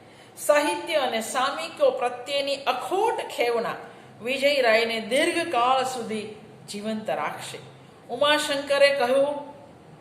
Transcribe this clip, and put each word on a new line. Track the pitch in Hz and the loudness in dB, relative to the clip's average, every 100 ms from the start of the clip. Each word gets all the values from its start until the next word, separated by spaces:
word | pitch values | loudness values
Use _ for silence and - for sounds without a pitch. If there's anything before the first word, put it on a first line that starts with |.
| - - - - | -20 -20 -20 -4
સાહિત્ય | - 294 302 370 339 311 | 2 2 2 -2 -2 -2
અને | 254 226 | 0 -2
સામયિકો | 220 269 269 302 330 - 277 | -4 -2 -2 -2 -8 2 2
પ્રત્યેની | - 247 240 - 285 277 269 | 4 -2 -4 -4 -2 -2 -2
અખોટ | - 254 - 381 453 440 | -2 -4 -2 0 0 0
ખેવના | - - 240 233 175 - - - - - | -4 -2 0 0 -2 -6 -12 -18 -20 -10
વિજય | 226 262 277 285 | -6 0 2 4
રાયને | 240 220 233 226 | 6 4 4 -2
દીર્ઘકાળ | 208 262 339 339 330 240 247 262 | 0 2 2 0 0 2 4 2
સુધી | 254 254 202 214 214 - - - - | 0 -4 -6 -6 -6 -12 -18 -20 -14
જીવંત | 202 214 214 190 | -8 -6 -4 -4
રાખશે. | 151 151 - - 147 - - - - - | -4 -4 -6 -12 -14 -16 -20 -20 -20 -10
ઉમાશંકરે | 254 294 294 294 277 277 277 277 | 0 2 2 0 -4 0 4 6
કહ્યું, | 277 240 277 285 285 - - - - - - | 6 2 4 2 -2 -8 -16 -20 -20 -20 -20